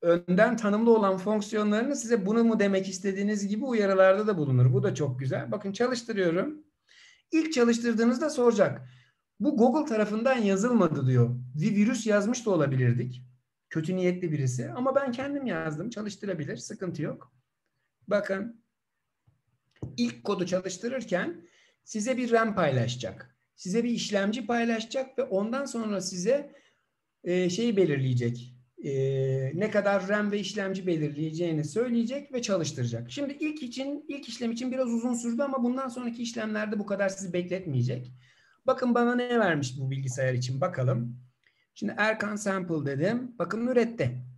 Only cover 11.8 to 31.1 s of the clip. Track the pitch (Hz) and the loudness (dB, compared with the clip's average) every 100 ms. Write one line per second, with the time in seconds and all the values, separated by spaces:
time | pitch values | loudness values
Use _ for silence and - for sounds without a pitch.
11.8 | 208 - 220 208 202 247 - 180 139 131 | 4 2 2 2 2 -2 2 2 4 4
12.8 | 123 117 - - - _ _ _ _ 160 | 2 2 -2 -8 -18 _ _ _ _ -4
13.8 | 156 185 180 180 180 151 131 123 139 254 | -2 0 0 0 -2 0 0 -2 -6 -2
14.8 | 254 269 277 240 277 285 262 170 160 151 | 0 0 0 -4 -4 -4 -4 -4 -4 -6
15.8 | 202 208 208 202 196 175 143 233 - 208 | -8 -8 -10 -8 -6 -6 -6 -8 -10 -10
16.8 | 185 151 165 262 - _ _ _ _ _ | -8 -6 -6 -8 -16 _ _ _ _ _
17.8 | _ _ - 202 202 190 202 - _ _ | _ _ -2 -2 0 -4 -6 -12 _ _
18.8 | _ _ _ _ _ _ _ _ _ _ | _ _ _ _ _ _ _ _ _ _
19.8 | - - 240 - - 190 180 185 185 - | -14 -4 -4 -4 -6 -4 -2 -2 -4 -8
20.8 | 233 180 - 180 226 349 - _ _ _ | -6 -8 -4 -2 -2 -8 -16 _ _ _
21.8 | _ 220 208 247 247 226 226 196 160 127 | _ -6 -4 -2 2 2 2 2 2 2
22.8 | 113 - - - - _ _ _ 185 208 | 0 -4 -8 -10 -20 _ _ _ -4 -2
23.8 | 240 226 - 196 196 226 - 240 233 226 | 0 -2 -2 0 0 -2 -2 0 0 -2
24.8 | 226 269 262 - 262 190 214 254 277 240 | -2 -6 -6 -4 -2 0 0 -4 -4 -6
25.8 | 220 196 185 180 180 277 285 - _ _ | -4 -4 -4 -4 0 0 -2 -16 _ _
26.8 | _ _ _ _ - 180 180 175 233 202 | _ _ _ _ -2 0 2 2 0 4
27.8 | 175 139 131 123 117 120 - - _ _ | 4 4 2 2 0 -4 -12 -20 _ _
28.8 | 240 135 135 135 135 131 131 160 208 208 | -6 -2 0 0 0 0 -2 -2 0 0
29.8 | 196 196 185 208 208 208 196 208 190 190 | 2 0 0 -2 0 -2 -4 -6 -4 -4
30.8 | 185 160 147 | -2 -2 -2